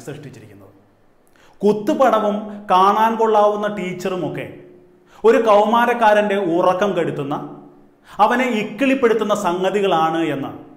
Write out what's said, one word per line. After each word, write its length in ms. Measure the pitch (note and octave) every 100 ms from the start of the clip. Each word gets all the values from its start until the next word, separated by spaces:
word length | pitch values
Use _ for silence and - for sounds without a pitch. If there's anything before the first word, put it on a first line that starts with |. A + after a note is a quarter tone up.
| -
സൃഷ്ടിച്ചിരിക്കുന്നത്. 680 | C#3+ C#3+ A2 G#2+ G2+ G2 _ _ _ _ _ _ _ _ _
കുത്തുപടവും 760 | G3+ G#3 G#3 D4+ C4 A3 G#3 G3+ - - -
കാണാൻ 420 | F#3 F#3+ G#3+ A3 A3+
കൊള്ളാവുന്ന 480 | A3+ G#3+ G#3 G#3 G#3 G3+
ടീച്ചറുമൊക്കെ 680 | F3+ E3+ F#3+ F3+ D3 - B2 - - - _ _ _ - A3
ഒരു 120 | B3+ A3+
കൗമാരക്കാരൻ്റെ 920 | G#3 G#3+ A#3 A#3+ A#3 A3 G#3+ G3+ G3+ F#3 E3+
ഉറക്കം 360 | F3+ F3+ G3+ E3+
കെടുത്തുന്ന, 360 | D3+ C#3+ C#3 - - - - - _ _ _ - A3
അവനെ 220 | A#3+ B3+ G#3+
ഇക്കിളിപ്പെടുത്തുന്ന 720 | - - C4+ C4 A#3 A3 G#3 G#3 F3+
സംഗതികളാണ് 760 | F3+ F#3+ G3+ G3 E3 D#3+ E3 D#3+ C#3
എന്ന് 160 | - - -